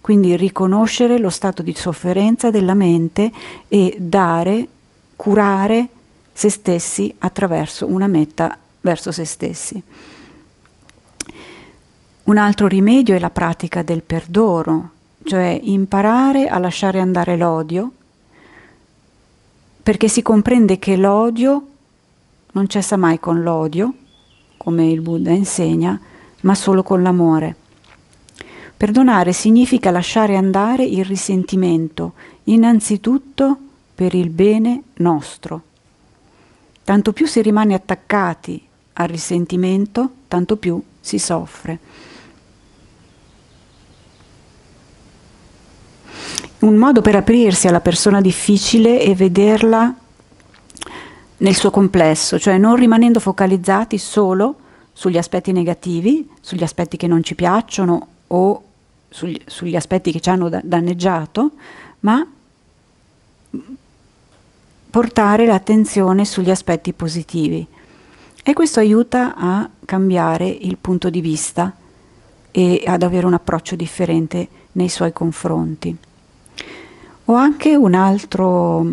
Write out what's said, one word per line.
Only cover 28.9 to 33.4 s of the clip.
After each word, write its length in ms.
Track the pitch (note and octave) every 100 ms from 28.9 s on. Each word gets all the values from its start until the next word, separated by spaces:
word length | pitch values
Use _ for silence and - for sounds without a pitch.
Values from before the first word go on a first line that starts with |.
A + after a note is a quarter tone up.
| A3 C4 G#3+ F3+
significa 600 | F3+ G#3+ A3+ B3 B3 G3
lasciare 420 | F3 F3 - G#3+
andare 480 | G3 F#3+ F#3+ G#3 B3+
il 220 | B3+ F#3+
risentimento, 1120 | F#3 F#3+ - F#3+ F3+ F#3 F3+ E3 D#3+ - E3+ - - -
innanzitutto 1120 | - A3 A3+ A3+ - G#3 A3+ C4 - -